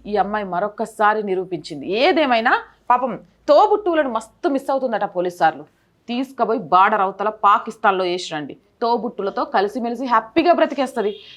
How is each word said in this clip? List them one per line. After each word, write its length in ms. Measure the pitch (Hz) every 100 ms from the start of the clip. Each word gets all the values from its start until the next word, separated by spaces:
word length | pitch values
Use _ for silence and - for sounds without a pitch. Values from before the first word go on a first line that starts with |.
| -
ఈ 120 | 208
అమ్మాయి 280 | 190 214 196
మరొక్కసారి 760 | 175 202 202 220 - 208 214
నిరూపించింది. 680 | 208 185 180 170 156 147 135
ఏదేమైనా 680 | 202 285 330 285 233 233 415 - _ -
పాపం 300 | 247 262 165 - _ -
తోబుట్టువులను 600 | 294 415 415 415 320 269
మస్తు 400 | 226 - _ 349
మిస్ 220 | 269 277
అవుతుందట 320 | 269 254 208
పోలీసు 340 | 202 180 180 175
సార్లు. 260 | 165 135 151 _ _ _ -
తీసుకుపోయి 520 | 240 262 - 220 285
బార్డర్ 420 | 160 180 196 214
అవతల 280 | 190 196 202
పాకిస్తాన్లో 760 | 214 202 220 226 220 214 190
వేసిరండి, 540 | 180 180 180 156 143 - _ -
తోబుట్టులతో 640 | 240 240 220 - 196 202 -
కలిసిమెలిసి 600 | 214 190 254 233 240 262
హ్యాపీగా 480 | 233 220 - 339
బ్రతికేస్తది. 680 | 330 311 277 247 240 208 202 -